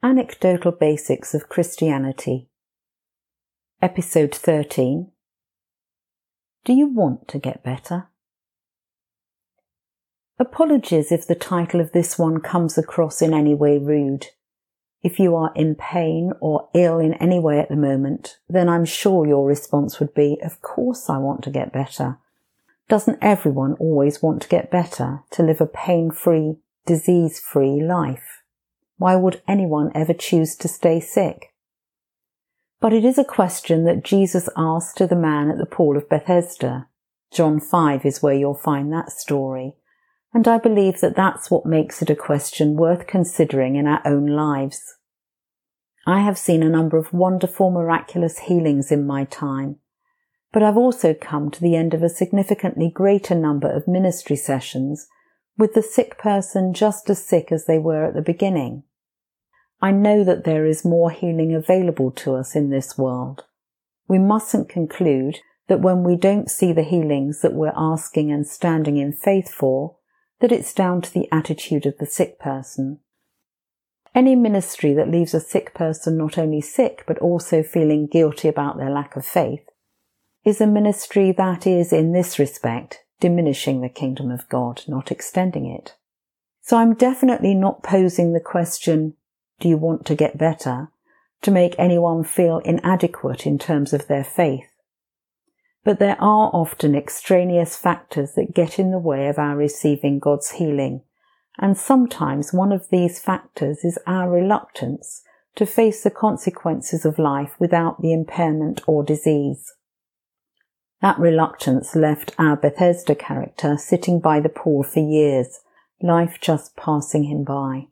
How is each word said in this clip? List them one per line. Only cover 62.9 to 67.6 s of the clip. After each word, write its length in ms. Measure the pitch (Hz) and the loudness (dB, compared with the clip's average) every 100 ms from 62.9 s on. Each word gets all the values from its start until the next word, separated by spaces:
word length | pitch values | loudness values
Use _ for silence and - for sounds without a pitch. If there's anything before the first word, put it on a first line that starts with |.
| - | -4
world. 480 | 131 127 127 135 - _ _ _ _ _ _ | -4 -4 -8 -12 -20 _ _ _ _ _ _
We 100 | 190 | 2
mustn't 480 | 190 214 214 214 - | 4 2 0 -2 -2
conclude 720 | - 160 - 175 135 131 156 _ _ _ | -4 -4 0 2 2 0 -6 _ _ _
that 100 | 190 | 2
when 240 | 190 180 | 4 2
we 140 | 175 180 | 2 4
don't 340 | 190 202 - | 4 2 -2
see 220 | - 185 | 0 2
the 100 | 165 | 2
healings 560 | 151 175 156 143 135 151 | 0 0 0 0 -2 0
that 140 | - | -2
we're 180 | - | 0